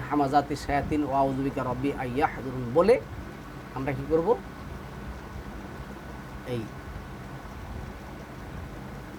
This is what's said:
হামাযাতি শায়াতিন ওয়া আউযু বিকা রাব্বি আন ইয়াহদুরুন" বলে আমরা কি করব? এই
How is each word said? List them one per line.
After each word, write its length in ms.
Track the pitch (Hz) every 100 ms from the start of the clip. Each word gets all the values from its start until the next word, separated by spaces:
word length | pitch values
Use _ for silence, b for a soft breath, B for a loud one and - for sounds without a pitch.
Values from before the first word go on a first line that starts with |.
| 127
হামাযাতি 460 | 147 135 143 143 139
শায়াতিন 480 | - 143 123 151
ওয়া 140 | 143 135
আউযু 240 | 135 135
বিকা 220 | 139 139
রাব্বি 280 | 127 123 139
আন 240 | 135 131 123
ইয়াহদুরুন" 540 | 156 - 131 127 120
বলে 260 | 143 196 262 - - - - - - -
আমরা 180 | 131 135
কি 120 | 135 139
করব? 260 | 160 175 - - - - - - - - - - - - - - - - - - - - - 127
এই 120 | 123 101 - - - - - - - - - - - - - - - - - - - - - - - -